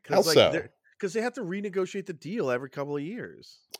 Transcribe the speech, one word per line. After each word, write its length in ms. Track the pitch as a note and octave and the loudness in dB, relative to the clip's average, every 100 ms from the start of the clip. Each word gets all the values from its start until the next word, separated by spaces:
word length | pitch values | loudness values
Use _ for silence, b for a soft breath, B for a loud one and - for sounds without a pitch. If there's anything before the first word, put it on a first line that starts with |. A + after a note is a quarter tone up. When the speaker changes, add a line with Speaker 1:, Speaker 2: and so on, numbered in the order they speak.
| - | 0
Speaker 1:
How 140 | C#3+ | 2
Speaker 2:
'cause, 40 | E3 | 6
like, 80 | |
Speaker 1:
so? 160 | D3 F2+ | 8 8
Speaker 2:
they're, 200 | - - _ _ - | 4 -6 _ _ -10
'cause 140 | G3 | -6
they 80 | G#3 | -4
have 120 | A#3+ | -4
to 80 | C4 | -6
renegotiate 640 | F3 G3 G3+ F#3 F#3 G3+ F#3+ | -6 -6 -4 -4 -4 -6 -8
the 60 | |
deal 360 | D#3+ D3 A3+ C#3 | -12 -8 -4 0
every 200 | B2 C3+ | -2 -4
couple 260 | D3+ C#3+ D3 | -8 -6 -6
of 60 | |
years. 680 | D3+ A#3 G2 - - - _ - | -6 -8 -12 -14 -20 -20 _ 2